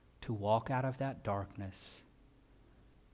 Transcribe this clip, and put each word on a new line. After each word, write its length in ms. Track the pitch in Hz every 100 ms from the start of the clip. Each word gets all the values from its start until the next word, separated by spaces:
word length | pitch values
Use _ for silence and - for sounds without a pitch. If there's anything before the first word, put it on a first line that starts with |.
| - -
to 100 | -
walk 360 | 107 101 113 -
out 120 | 131
of 140 | 131 127
that 240 | 135 135
darkness 800 | 107 101 98 - 98 - - - - - - - - - - - - - -